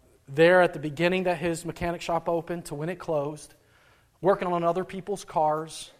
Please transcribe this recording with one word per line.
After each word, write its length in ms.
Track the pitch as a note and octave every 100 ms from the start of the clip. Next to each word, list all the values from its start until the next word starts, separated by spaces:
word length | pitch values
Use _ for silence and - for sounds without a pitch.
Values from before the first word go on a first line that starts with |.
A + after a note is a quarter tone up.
| _ _ -
there 320 | C#3 E3+ F#3
at 140 | F3
the 40 | E3+
beginning 460 | D3+ C#3+ E3+ F#3
that 140 | F3+ E3
his 260 | E3+ E3
mechanic 380 | E3 - F3 F3
shop 260 | - E3+ F3
opened 380 | E3+ D#3+ E3+ E3
to 80 |
when 140 | C#3+ D#3+
it 100 | F3+
closed, 560 | - D#3 C#3+ D3+ - _ _ _ _ _ _ _
working 280 | F3 G3 F#3
on 140 | F3
other 220 | E3+ F3
people's 400 | F#3 F#3+ F#3+ F#3+
cars, 640 | - F3 D3+ D3+ D#3+ - - _